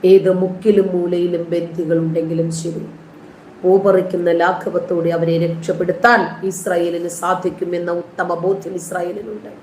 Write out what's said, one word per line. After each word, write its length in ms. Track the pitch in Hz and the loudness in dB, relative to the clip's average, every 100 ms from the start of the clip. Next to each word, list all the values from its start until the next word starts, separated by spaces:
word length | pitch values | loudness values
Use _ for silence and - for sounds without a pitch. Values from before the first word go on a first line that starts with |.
| 185 | 8
ഏത് 200 | 190 185 185 | 6 6 2
മുക്കിലും 460 | 185 - 220 202 185 180 | 0 0 2 4 2 0
മൂലയിലും 480 | 175 175 175 170 170 | 0 0 0 -2 -2
ബന്ധികൾ 460 | 170 165 165 160 165 160 | -4 -4 -6 0 0 2
ഉണ്ടെങ്കിലും 440 | 160 160 165 165 160 | -2 -2 -2 -2 -4
ശരി, 220 | 170 160 - - - - - - - - | -6 -8 -10 -16 -20 -20 -20 -20 -20 -2
പൂപറിക്കുന്ന 680 | 180 190 196 185 180 175 170 170 | 4 4 6 4 2 -2 0 2
ലാഘവത്തോടെ 680 | 175 185 180 175 170 175 165 165 | 2 0 -4 -4 -2 -2 0 0
അവരെ 180 | 165 165 | 0 0
രക്ഷപ്പെടുത്താൻ 760 | 165 165 - 175 180 175 240 226 175 - 190 | 0 -4 -4 -2 -2 2 4 4 2 -4 -6
ഇസ്രായേലിന് 640 | 180 202 175 170 170 175 165 | -6 -2 0 0 -4 -6 -4
സാധിക്കുമെന്ന 720 | 180 180 185 156 175 175 170 175 | -2 -2 -2 -4 -4 -4 -2 -4
ഉത്തമ 320 | 170 - 180 165 | -6 -6 -4 -2
ബോധ്യം 300 | 180 196 - 180 | -2 -2 -4 -10
ഇസ്രായേലിനുണ്ട്. 680 | - 180 180 202 110 104 - - | -8 -6 -6 -8 -10 -12 -14 -20